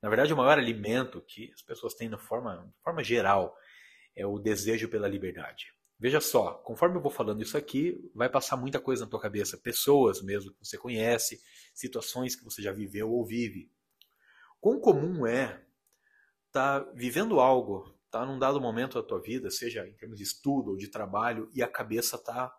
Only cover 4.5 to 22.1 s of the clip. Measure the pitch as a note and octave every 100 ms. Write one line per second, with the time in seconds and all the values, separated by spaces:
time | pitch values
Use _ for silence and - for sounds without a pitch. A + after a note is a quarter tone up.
4.5 | G#2 G#2 A2 A2 A2 G2+ G2+ F#2 F2 D#2
5.5 | - - _ _ _ A#2+ D3 D3+ - F#2
6.5 | - - A2+ F3 F3+ C#3+ - G#2+ G#2+ G#2+
7.5 | D3+ - C3 E3 - - G#2+ B2 B2 -
8.5 | B2+ B2+ C3+ - B2+ A2 G#2+ G#2+ G#2 G2+
9.5 | - - - - C#3+ A#2+ F#2+ F#2+ G2+ G2
10.5 | _ - - B2 A#2 A2+ A#2 - - -
11.5 | - - - B2+ A#2+ - B2+ B2+ - A2+
12.5 | - G#2 G2 G2+ G2+ A2 A#2+ G#2+ A2+ A#2
13.5 | G2 - _ _ _ - _ _ _ -
14.5 | _ G3+ C4+ - C#3+ D#3 F3 A#2 B2 B2+
15.5 | G2 _ _ _ _ _ _ _ _ _
16.5 | C#3 C3+ C#3 C3 - B2 B2 A3+ F3+ B2+
17.5 | C3 G#2 G2 - _ _ A2+ C3 C3+ C3
18.5 | C#3+ B2 A2 C3 B2+ G#2+ F#2+ F#2 B2 A2+
19.5 | - A#2+ A2+ F#2+ G2+ A#2 G#2+ G2 - C#3
20.5 | C#3 G#2+ F#2+ G2+ A2+ G2+ G2+ A#2 A2 A2
21.5 | C3 A#2+ - A2+ A2 A#2+